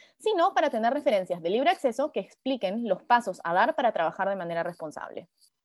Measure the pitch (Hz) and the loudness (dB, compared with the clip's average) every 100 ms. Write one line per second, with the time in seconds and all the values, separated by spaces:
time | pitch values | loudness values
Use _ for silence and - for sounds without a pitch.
0 | - _ 427 403 359 392 302 240 233 285 | -20 _ -2 2 2 2 0 0 0 0
1 | 285 208 185 175 165 214 311 370 262 226 | 2 0 0 -4 0 2 2 2 0 -2
2 | 294 - 190 _ 262 269 190 214 233 180 | -4 -4 -8 _ -4 -2 -2 -2 -2 -2
3 | - 240 214 180 170 180 240 311 240 190 | 2 2 2 -6 0 2 2 2 0 2
4 | 160 151 190 196 170 170 170 170 160 - | -2 -2 -2 -2 -4 -4 -4 -6 -12 -12
5 | - - - _ _ _ | -12 -14 -16 _ _ _